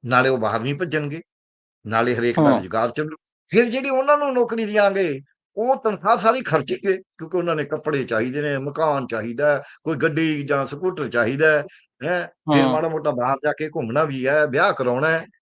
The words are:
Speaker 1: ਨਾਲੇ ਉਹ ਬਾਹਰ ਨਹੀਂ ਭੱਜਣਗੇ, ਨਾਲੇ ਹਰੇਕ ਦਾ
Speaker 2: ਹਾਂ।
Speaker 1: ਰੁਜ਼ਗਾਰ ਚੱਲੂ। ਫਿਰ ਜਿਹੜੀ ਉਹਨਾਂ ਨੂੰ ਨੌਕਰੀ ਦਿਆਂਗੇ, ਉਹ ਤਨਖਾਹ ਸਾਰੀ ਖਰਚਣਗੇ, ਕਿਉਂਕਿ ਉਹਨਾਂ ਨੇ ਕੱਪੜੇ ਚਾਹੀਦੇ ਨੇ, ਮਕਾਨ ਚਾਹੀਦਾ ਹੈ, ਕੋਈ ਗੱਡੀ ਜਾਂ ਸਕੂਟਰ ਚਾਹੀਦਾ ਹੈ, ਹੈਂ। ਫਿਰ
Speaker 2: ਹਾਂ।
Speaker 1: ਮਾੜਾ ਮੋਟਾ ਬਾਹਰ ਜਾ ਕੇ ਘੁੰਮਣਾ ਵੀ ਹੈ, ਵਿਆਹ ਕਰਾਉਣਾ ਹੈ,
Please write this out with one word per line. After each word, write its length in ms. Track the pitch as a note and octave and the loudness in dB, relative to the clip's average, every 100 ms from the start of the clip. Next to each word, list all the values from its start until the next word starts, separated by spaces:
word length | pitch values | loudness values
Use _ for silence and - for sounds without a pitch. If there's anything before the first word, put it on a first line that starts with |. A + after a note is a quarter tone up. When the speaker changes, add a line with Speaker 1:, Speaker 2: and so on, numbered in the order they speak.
| B2 | 2
Speaker 1:
ਨਾਲੇ 240 | B2 C3+ | 4 4
ਉਹ 80 | C3 | 2
ਬਾਹਰ 220 | A2 A2 | 0 -2
ਨਹੀਂ 160 | B2 C#3+ | -2 -4
ਭੱਜਣਗੇ, 460 | F3 D3+ D3 D#3+ - _ _ _ _ _ G#2+ | -4 -4 -4 -10 -14 _ _ _ _ _ -4
ਨਾਲੇ 280 | A2+ A#2+ A#2 | 0 2 2
ਹਰੇਕ 200 | A#2+ A#2+ | 0 4
ਦਾ 80 | |
Speaker 2:
ਹਾਂ। 140 | D3 A#2+ | 4 4
Speaker 1:
ਰੁਜ਼ਗਾਰ 320 | F#2 A2 A#2 | 0 -2 -2
ਚੱਲੂ। 280 | C3 D#3 D3+ _ _ _ | -2 -8 -8 _ _ _
ਫਿਰ 180 | G3 A#3+ | 2 2
ਜਿਹੜੀ 240 | B3 C4+ | 0 -2
ਉਹਨਾਂ 280 | C4 C#4 D4 | 0 2 2
ਨੂੰ 160 | C#4+ | 2
ਨੌਕਰੀ 320 | B3 A#3+ A3+ G#3+ | 0 0 -2 -2
ਦਿਆਂਗੇ, 540 | G#3+ G3+ G3 F3+ C3+ C#3 _ _ - | 2 2 2 -2 -4 -12 _ _ -6
ਉਹ 200 | A#3 C4 | 0 0
ਤਨਖਾਹ 420 | A#3 G3 F3 A#3 | 0 -2 0 2
ਸਾਰੀ 240 | G#3+ B3+ | 2 0
ਖਰਚਣਗੇ, 560 | A#3+ D#3+ - - G3 F#3+ - _ | 0 -2 -2 -4 -2 -2 -4 _
ਕਿਉਂਕਿ 200 | D#3+ F3+ | -6 -4
ਉਹਨਾਂ 180 | E3+ D#3 | -2 -2
ਨੇ 100 | C#3+ | -4
ਕੱਪੜੇ 380 | D3+ - D3 | -6 -4 -4
ਚਾਹੀਦੇ 380 | B2+ A2+ B2+ C3+ | -2 -2 -2 -4
ਨੇ, 160 | D3 C#3 | -4 -4
ਮਕਾਨ 500 | C#3 C#3+ D#3+ C#3 B2+ | -6 -2 0 0 -2
ਚਾਹੀਦਾ 460 | A2+ A2 A#2+ D3 | -6 -6 0 2
ਹੈ, 100 | C#3 - - | 2 -2 -10
ਕੋਈ 140 | D#3 D#3 | -6 -2
ਗੱਡੀ 460 | D#3+ D3+ D#3+ D3+ | 0 0 0 -2
ਜਾਂ 220 | C#3 C#3+ C3+ | -2 -2 -2
ਸਕੂਟਰ 440 | C#3+ F#3 F3+ C3 | -4 -4 -4 -4
ਚਾਹੀਦਾ 420 | A#2 A2+ C#3 D#3 | 0 0 2 2
ਹੈ, 120 | D3+ C3+ - _ _ | 2 -2 -14 _ _
ਹੈਂ। 240 | D#3 F3+ E3+ | -4 -4 -6
ਫਿਰ 360 | _ D#3 C#3+ | _ 2 4
Speaker 2:
ਹਾਂ। 60 | C3+ | 4
Speaker 1:
ਮਾੜਾ 200 | C#3+ D#3+ | 2 0
ਮੋਟਾ 220 | D#3 D3 | -2 -2
ਬਾਹਰ 260 | B2+ A#2+ C3+ | -2 -2 0
ਜਾ 80 | D3+ | -2
ਕੇ 160 | C#3+ D#3 | -4 -6
ਘੁੰਮਣਾ 360 | D#3+ A#2 C3 | -4 -2 0
ਵੀ 240 | D#3 C3+ B2+ | 0 0 0
ਹੈ, 200 | D3+ D3+ | 2 2
ਵਿਆਹ 260 | C3 F#3+ | 2 2
ਕਰਾਉਣਾ 360 | - B2 B2 D#3 | 2 0 2 2
ਹੈ, 160 | D#3+ - _ | 0 -4 _